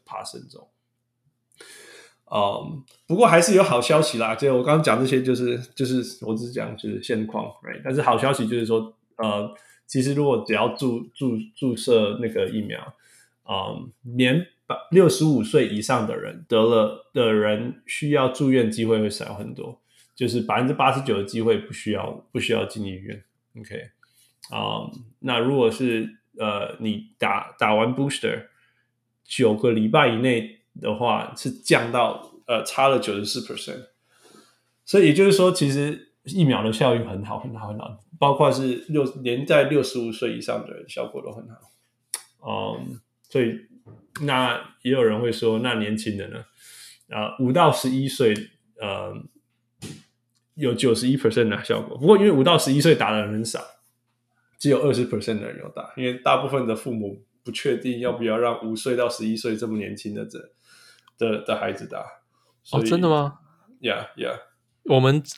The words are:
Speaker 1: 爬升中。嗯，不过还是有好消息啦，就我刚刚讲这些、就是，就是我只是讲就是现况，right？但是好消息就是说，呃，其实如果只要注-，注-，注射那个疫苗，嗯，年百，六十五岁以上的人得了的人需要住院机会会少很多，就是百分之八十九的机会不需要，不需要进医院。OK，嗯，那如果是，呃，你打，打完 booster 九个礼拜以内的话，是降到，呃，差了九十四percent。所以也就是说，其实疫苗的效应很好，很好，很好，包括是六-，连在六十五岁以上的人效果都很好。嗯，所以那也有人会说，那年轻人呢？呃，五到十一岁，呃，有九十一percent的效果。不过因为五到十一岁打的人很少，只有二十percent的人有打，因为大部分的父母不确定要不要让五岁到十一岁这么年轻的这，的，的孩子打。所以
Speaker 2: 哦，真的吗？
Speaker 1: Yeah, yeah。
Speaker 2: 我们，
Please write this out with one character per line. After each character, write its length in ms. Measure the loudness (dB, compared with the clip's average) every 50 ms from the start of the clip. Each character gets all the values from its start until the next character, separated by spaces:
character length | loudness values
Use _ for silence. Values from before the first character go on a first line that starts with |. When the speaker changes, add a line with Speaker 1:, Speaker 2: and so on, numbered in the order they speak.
| _
Speaker 1:
爬 180 | -14 -14 -12
升 240 | -12 -12 -14 -16 -20
中。 220 | -20 -20 -20 -20 _ _ _ _ _ _ _ _ _ _ _ _ _ _ _ _ _ _ _ -20 -20 -20 -20 -20 -20 -20 -20 -20 _ _ _ _ -6 -2
嗯， 480 | -2 -2 -2 -2 -6 -8 -10 -14 -14 -16 _ _ _ _
不 80 | -2 2
过 120 | 4 6
还 140 | 6 6 6
是 140 | 6 6 6
有 80 | 6
好 180 | 6 4 2 0
消 200 | 2 4 4 4
息 180 | 2 2 0 -2
啦， 160 | -2 -2 -2
就 220 | 0 2 2 2
我 80 | 2 4
刚 100 | 4 4
刚 80 | 4
讲 160 | 4 4 2 2
这 60 | 2
些、 180 | 2 2 2
就 120 | 2 2 0
是， 240 | 0 0 -2 -2 -4 -6 -10 -4
就 80 | -4 -2
是 400 | 0 0 -2 -2 -4 -10 -10 -6
我 100 | -4 -4
只 120 | -4 -4
是 60 | -6
讲 220 | -6 -8 -8 -8 -10
就 120 | -10 -8 -8
是 120 | -8 -6
现 240 | -4 -4 -2 -2 -2
况， 180 | -4 -6 -8 -8 -8 -12 -16
right？ 180 | -14 -12 -12 -10 -6
但 100 | -4 -2
是 60 | 0
好 160 | 2 2 2
消 160 | 4 2 2
息 160 | 0 0 0 -2
就 100 | -2 -2
是 60 | 0
说， 320 | 0 0 0 -2 -4 -12 _ _ _ _ -6
呃， 360 | -4 -2 -2 -2 -4 -6 -10 -16 _ _ _ _ _
其 140 | -4 -2 -2
实 140 | 0 0 0
如 100 | 0 2
果 180 | 2 2 0 0
只 100 | 0 0
要 140 | 0 0 0
注-， 300 | -2 -2 -2 -2 -2 -4 -8 -12 _
注-， 220 | -4 -4 -2 -2 -2 -6 -10 _
注 220 | -4 -4 -4 -4
射 420 | -2 2 4 4 4 4 2 -2 -2
那 60 | -4 -4
个 200 | -2 -2 -2 -2
疫 140 | -2 -6
苗， 180 | -6 -6 -8 -10 -12 -16 -20 _ _ _ _ _ _ _ _ _ _
嗯， 460 | -8 -6 -6 -6 -6 -8 -12 -14 -16 -20 _ -16 -8 0
年 280 | 2 2 2 2 0 -2 -4 _ _ _
百， 80 | -10 -10 -10 -2 4
六 160 | 6 8 8
十 180 | 8 6 4 2
五 200 | 4 4 2 0
岁 240 | 2 2 2 2 2
以 140 | -2 -4
上 240 | -2 0 0 0 0
的 100 | -2 -4
人 280 | -6 -8 -10 -12 -12 -4 0
得 160 | 4 4 6
了 460 | 6 6 4 4 2 0 -8 -12 _
的 200 | 0 2 2 4
人 500 | 4 4 2 2 0 0 -2 -6 -8 -10 _
需 240 | -10 -8 -4 -2 2
要 180 | 2 4 4 2
住 220 | 2 2 2 4
院 200 | 4 4 4 2
机 160 | 0 0 2
会 120 | 2 2 2
会 100 | 2 -2
少 260 | -2 -6 -10 -10 -10
很 200 | -10 -10 -12 -12
多， 260 | -12 -14 -14 -14 _ _ _ _ _ _ _ _
就 100 | -4 -2
是 140 | 0 0 0
百 180 | 0 0 0 2
分 80 | 2
之 60 | 0
八 180 | 2 2 2 2
十 120 | 2 0
九 160 | 0 0 0 -2
的 60 | -2
机 180 | -4 -4 -2
会 160 | 2 2 2 0
不 140 | -2 -8
需 200 | -14 -10 -4 -4
要， 340 | -4 -4 -4 -8 -10 -12 -14 _
不 80 | -6 -4
需 120 | -2 0 0
要 100 | -2 -2
进 200 | -4 -6 -8 -8
医 80 | -8
院。 300 | -10 -10 -12 -14 -14 -16 -18 _ _ _ _ _ -20 -20
OK， 300 | -18 -14 -14 -14 -16 -16 _ _ _ _ _ _ _ _ _ _ -20 -12
嗯， 380 | -10 -6 -6 -6 -6 -6 -8 -12 -14 -18 -20 -20 _ _
那 180 | -6 -4 -2 0
如 160 | 0 2 2
果 160 | 2 2 2
是， 380 | 2 0 -2 -2 0 -2 -4 -6 -10 _ _ _ _ -6
呃， 360 | -4 -2 -2 -4 -6 -8 -8 -6
你 300 | -4 -4 -4 -6 -8 -14 _ -4
打， 360 | -2 -2 -2 -2 -4 -8 -6 -2
打 160 | 0 2 2
完 200 | 2 2 0 0
booster 520 | -2 -2 -4 -4 -4 -4 -4 -4 -6 -10 -14 _ _ _ _ _ _ _ _ _ _ _ _ _ _
九 320 | _ -10 -2 2 2 2 2
个 160 | 2 2 2
礼 160 | 2 2 2
拜 220 | 2 4 4 4 4
以 80 | 2
内 440 | 2 2 2 2 0 -2 -6 -14 _ _ _ -16 -8
的 120 | -6 -6 -4
话， 360 | -2 0 0 0 -2 -4 -8 -10
是 140 | -8 -8 -8
降 420 | -8 -6 0 0 2 2 0 0
到， 400 | 0 0 0 0 -2 -6 -14 -20 -20 -16 _
呃， 180 | -4 -4 -4 -4
差 240 | -4 -2 2 2 4
了 100 | 4 2
九 160 | 0 -2 -4
十 100 | -4 -4
四 160 | -6 -8 -8
percent。 460 | -8 -10 -12 -12 -12 -12 -12 -14 -16 _ _ _ _ _ _ _ _ _ _ -20 _ _ _ _ _ _ _ _ _
所 140 | 2 4 6
以 80 | 6
也 60 | 6 6
就 100 | 6 6
是 60 | 6
说， 220 | 6 6 6 4
其 180 | 4 2 0 0
实 380 | 0 0 -2 -4 -6 -8 -14 _ _ _ -12
疫 180 | -6 0 2
苗 220 | 4 4 4 2 0
的 80 | -2
效 240 | 0 2 2 2 2
应 120 | 0 -2 -4
很 160 | -8 -8 -8
好， 140 | -8 -10 -10
很 160 | -10 -12 -12
好， 140 | -12 -12 -12
很 100 | -10 -10
好， 180 | -12 -14 -14 -18 _ _ -2 0
包 160 | 2 2 4
括 160 | 4 4 4
是 340 | 4 2 0 -2 -4 -4 -6 -4
六-， 160 | -2 0 -2 -2 -4 -6
连 240 | -4 -4 -4 -2 0
在 180 | 4 4 4 4
六 160 | 4 2 0
十 200 | 0 0 -4 -6
五 100 | -6 -6
岁 260 | -6 -6 -6 -6 -6
以 40 | -6
上 260 | -6 -6 -6 -6 -6
的 80 | -10 -16
人 100 | -18 -16 -14
效 180 | -10 -10 -10
果 160 | -10 -10 -12
都 80 | -12 -12
很 180 | -14 -16 -18 -20
好。 80 | -20 -20 _ _ _ _ _ _ _ _ _ _ -16 -16 -16 _ _ _ -10
嗯， 560 | -8 -6 -6 -6 -6 -8 -8 -10 -12 -14 -16 _ _ _ _
所 180 | _ _ 0 0
以 160 | 0 0 -2 -6 -12 _ _ -20 _ -20 -20 -20 _ _ -12 -8
那 520 | -4 -2 0 0 0 0 -2 -4 -8 -14 _ _
也 80 | -4 -2
有 100 | 0 2
人 200 | 2 2 2 0
会 100 | -2 -4
说， 300 | -2 0 0 0 0 0
那 140 | 0 -2 -2
年 220 | -2 -2 -4 -4
轻 220 | -4 -4 -6 -6 -6
人 100 | -8 -10
呢？ 140 | -12 -16 -16 _ _ _ -20 -20 -20 -20 -20 -20 -20 _ _ -10
呃， 280 | -8 -6 -6 -6 -4 -2
五 140 | 0 2
到 180 | 4 6 6 4
十 180 | 4 2 -2 -2
一 180 | 0 0 -2 -2
岁， 260 | 0 2 2 2 2 2 -4 -12 _ _ _ _ _ -10
呃， 340 | -8 -6 -6 -6 -8 -10 -12 -14 -16 -20 _ _ _ _ _ _ _ _ _ -18 -16 -16 -16 -18 _ _ _ _ _ _ _ _ _ _ -8
有 200 | -4 -2 -2 0
九 180 | 2 2 2
十 140 | 2 2 2
一 100 | 0 0
percent 320 | 2 2 2 2 4 2 2
的 160 | 0 -2 -2
效 160 | -2 -4 -4
果。 160 | -4 -8 -6
不 80 | 0 6
过 140 | 6 8 8
因 60 | 8
为 80 | 6
五 100 | 6 6
到 160 | 6 6 4 4
十 140 | 4 2
一 80 | 2 4
岁 160 | 6 6 4
打 160 | 4 2 0
的 80 | 0 -2
人 120 | -2 -2
很 120 | -4 -4 -4
少， 160 | -6 -6 -10 -12 -14 -20 _ _ _ _ _ _ _ _ _ _ _ _ _ _ _ _ -2
只 120 | 2 2
有 120 | 2 4
二 100 | 4 2
十 160 | 2 2 0 -2
percent 300 | -4 -4 -4 -4 -4 -4
的 100 | -6 -8
人 120 | -12 -12
有 80 | -14 -14
打， 240 | -12 -14 -14 -12 -8
因 80 | -6 -4
为 100 | -4 -4
大 240 | -2 0 2 2 2
部 100 | 0 0
分 180 | -2 -2 -2
的 80 | -2 -4
父 180 | -4 -4 -6
母 300 | -6 -6 -6 -8 -8 -12 _ _ _ _ -16
不 80 | -12
确 240 | -10 -4 -2 -2 -2
定 240 | -2 -2 -4 -4 -2
要 120 | -2 -4
不 120 | -2 -2 -2
要 120 | 0 0
让 300 | 2 0 0 0 -2 -6
五 80 | -6 -6
岁 220 | -4 -2 -2 0
到 120 | 0 0 -2
十 160 | -2 -4 -4
一 120 | -4 -4
岁 200 | -2 -2 -4 -4
这 120 | -4 -4 -6
么 100 | -6 -6
年 180 | -6 -8 -10
轻 180 | -10 -10 -10 -8
的 120 | -10 -10
这， 240 | -12 -14 -18 -18 -20 _ _ _ _ _ _ _ _ _ _ _ _ _ -4
的， 240 | -2 -2 -2 -4 -2
的 120 | -4 -4
孩 160 | -4 -4 -6
子 140 | -6 -8 -10
打。 180 | -12 -12 -12 -12 -14 -18 _ _ _ _ _ _ _ _ _
所 180 | _ -2 -2 0
以 20 |
Speaker 2:
哦， 40 | 2
真 140 | 2 2 2
的 80 | 4 4
吗？ 300 | 4 2 2 -2 -6 _ _ _ _ _ _ _ _ -6
Speaker 1:
Yeah, 260 | -4 -4 -4 -4 -6 -12 -10
yeah。 220 | -8 -6 -6 -6 -8 -14 _ _ _ _ _ _ _ -2
Speaker 2:
我 160 | 2 4 4
们， 220 | 6 6 4 2 0 -4 -8